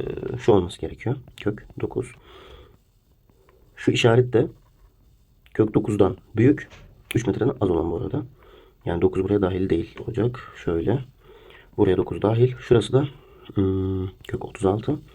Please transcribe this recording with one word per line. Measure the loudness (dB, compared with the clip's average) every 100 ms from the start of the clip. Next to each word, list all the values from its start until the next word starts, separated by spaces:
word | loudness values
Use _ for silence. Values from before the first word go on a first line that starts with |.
| -8 -8 -8 -2
şu | 4
olması | 4 4 -6
gerekiyor. | -10 -6 -6 -6 -10 -6
Kök | -6 -6 -12 -8
dokuz. | -6 -6 -8 -14 -20 -20 -20 -20 -20 _ _ _ _ _ _ _ _ _ _ -4
Şu | -2
işaret | 2 4 4 4
de | 2 0 -4 _ _ -20 _ _ _ _ _ _
kök | -2 0
dokuzdan | 0 -2 2 2 2 _ 2
büyük, | 4 2 -4 -20 -20 -20 _ -2
üç | -2
metreden | 0 -2 0
az | 0
olan | 0 0
bu | -4
arada. | -4 -6 -8 -16 -20 -20 _ _ -4
Yani | 0
dokuz | 0 0
buraya | 0 0
dahil | 0 0 0
değil | -2 -2 -10 -8
olacak. | -2 -2 -4 -14 -10 -4
Şöyle. | -2 0 -2 -4 _ -20 -20 -20 -20 _ 0
Buraya | 2 2
dokuz | -2 -2
dahil. | 0 2 2 0
Şurası | 2 2 4
da, | 0 0 -6 -20 -20 -8
hmm, | -2 0 0 -2 -4 -6
kök | -10 -12 -10 -10
otuz | -2 0
altı. | 0 -2 -6 -8